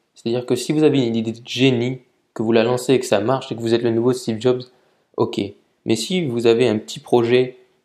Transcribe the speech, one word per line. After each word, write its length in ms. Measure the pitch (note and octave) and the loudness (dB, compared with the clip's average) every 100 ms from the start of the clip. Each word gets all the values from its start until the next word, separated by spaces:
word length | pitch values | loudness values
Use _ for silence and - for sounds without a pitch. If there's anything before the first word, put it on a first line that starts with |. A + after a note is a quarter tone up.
| _ | _
C'est-à-dire 320 | _ A#2 B2 B2 | _ -4 -4 -2
que 100 | B2 | -4
si 160 | - | 0
vous 120 | D3+ | 4
avez 200 | D3+ C3+ | 4 4
une 120 | A#2+ A2+ | 0 0
idée 160 | A2+ | -4
de 100 | A2+ | -8
génie, 580 | - A#2+ C3 A#2+ B2 C3 _ _ _ - | -8 2 2 2 -2 -6 _ _ _ -6
que 80 | |
vous 80 | A2 | 0
la 120 | A2+ | 2
lancez 300 | A2+ B2 - | 2 0 2
et 60 | B2+ | 0
que 80 | - | 2
ça 140 | G2+ | -2
marche 300 | A2 C3 - | 0 -4 -4
et 40 | A2+ | -6
que 60 | |
vous 120 | A2+ | 0
êtes 80 | A#2 | 0
le 80 | A#2+ | 0
nouveau 240 | A2+ A#2+ | 0 0
Steve 260 | B2 - A2 | -2 -4 -2
Jobs, 220 | B2 B2 - _ _ _ _ - | -2 -2 -6 _ _ _ _ -4
ok. 240 | A2 A2 G2+ - _ _ - | -4 -4 -6 -10 _ _ -4
Mais 100 | - | -4
si 320 | - F#3 D3 | -2 -4 -4
vous 180 | A#2 A#2 | 0 2
avez 240 | A#2 B2 | 4 2
un 80 | G#2+ | 0
petit 220 | - - | -6 -14
projet 580 | - B2 A#2 B2+ B2+ - _ _ | -2 0 2 2 0 -6 _ _